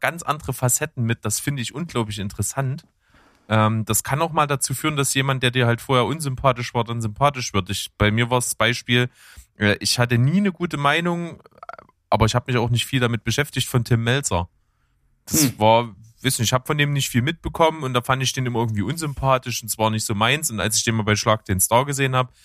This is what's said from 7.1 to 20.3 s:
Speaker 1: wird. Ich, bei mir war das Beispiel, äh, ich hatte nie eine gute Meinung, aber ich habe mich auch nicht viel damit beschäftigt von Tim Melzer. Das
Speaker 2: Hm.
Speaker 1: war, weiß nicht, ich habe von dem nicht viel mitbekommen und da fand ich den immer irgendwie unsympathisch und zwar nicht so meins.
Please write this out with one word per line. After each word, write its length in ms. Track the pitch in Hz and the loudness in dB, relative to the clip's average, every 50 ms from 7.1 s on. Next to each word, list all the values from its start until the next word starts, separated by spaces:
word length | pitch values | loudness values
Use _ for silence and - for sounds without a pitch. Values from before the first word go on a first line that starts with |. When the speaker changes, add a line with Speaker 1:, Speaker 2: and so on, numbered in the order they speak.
| 107 - 139 143 139 127 120 - - | -2 0 0 0 0 -2 -4 -2 -2
Speaker 1:
wird. 160 | 98 90 101 | -2 -2 -2
Ich, 220 | 98 - - - _ | -4 -6 -6 -8 _
bei 140 | - 104 104 | 2 2 4
mir 180 | 107 117 120 117 | 4 2 2 2
war 100 | 127 123 | 2 0
das 180 | 123 - - | 0 -2 0
Beispiel, 520 | - 110 113 120 - - - 120 123 123 123 - _ - - - - - _ _ | 2 2 2 2 0 0 2 2 2 2 0 -4 _ -20 -20 -20 -20 -20 _ _
äh, 200 | - 107 104 101 - | 0 2 2 2 2
ich 220 | 104 - - 123 | 0 0 0 2
hatte 180 | 120 120 123 117 | 2 2 2 2
nie 200 | 123 143 175 202 | 2 4 2 2
eine 120 | 208 196 | 2 0
gute 280 | 165 - 175 160 156 147 | 0 -2 -4 -4 -2 0
Meinung, 640 | 143 143 147 165 170 175 170 170 170 165 131 - - _ - - - - - - - - _ _ _ _ | 2 2 2 2 0 -2 -2 -2 -4 -8 -10 -14 -20 _ -20 -20 -18 -18 -18 -18 -20 -20 _ _ _ _
aber 160 | 104 104 110 | 2 4 4
ich 80 | 110 - | 4 2
habe 160 | 123 - - | 0 0 0
mich 80 | 123 120 | 0 0
auch 100 | 117 117 | 2 2
nicht 160 | 120 117 - | 0 0 0
viel 120 | - 139 127 | -2 0 0
damit 240 | 123 117 117 110 | 0 0 0 -2
beschäftigt 460 | - 117 113 139 151 - - 135 - - | -2 -2 0 0 -2 -2 -4 -6 -4 0
von 160 | - 127 113 | 0 -2 2
Tim 180 | - 120 113 | 2 0 2
Melzer. 460 | 117 117 127 143 139 - 95 85 85 - _ _ _ _ _ _ _ _ _ _ _ _ _ _ _ | 2 2 0 0 0 -2 -2 -2 -2 -4 _ _ _ _ _ _ _ _ _ _ _ _ _ _ _
Das 160 | - - 156 147 | -4 0 2 2
Speaker 2:
Hm. 140 | 123 - 101 | 0 2 4
Speaker 1:
war, 260 | 107 110 113 117 120 113 98 101 113 113 _ _ | 4 6 6 6 4 0 -6 -16 -20 -20 _ _
weiß 160 | - 135 - - | -2 -2 0 0
nicht, 80 | 120 - | 0 0
ich 40 | |
habe 140 | 131 127 - | 0 0 0
von 100 | - 151 | -2 0
dem 160 | 147 143 143 | 0 0 0
nicht 160 | 143 143 135 - | 0 -2 -2 0
viel 140 | - 120 | 0 0
mitbekommen 640 | 123 147 170 - - 160 - - 165 160 156 160 139 | 0 0 -2 -4 -8 -6 0 2 2 2 2 0 -4
und 100 | 131 123 | -2 -2
da 80 | 123 | 0
fand 220 | 120 - 127 131 131 | 0 0 0 0 0
ich 80 | 123 | -2
den 120 | - 135 127 | -2 -2 -2
immer 120 | 123 123 113 | -2 0 0
irgendwie 240 | 113 110 110 104 | 0 0 0 -2
unsympathisch 800 | 92 101 156 170 160 147 131 - 135 135 131 127 - 123 117 - | -2 -2 -4 -4 -6 -8 -6 -2 0 2 2 0 0 -4 -8 -6
und 60 | 123 107 | -8 -6
zwar 200 | - - 110 110 | -2 0 0 0
nicht 140 | 110 110 - | 0 0 -2
so 120 | - 104 | -2 0
meins. 340 | 101 110 120 | 0 2 2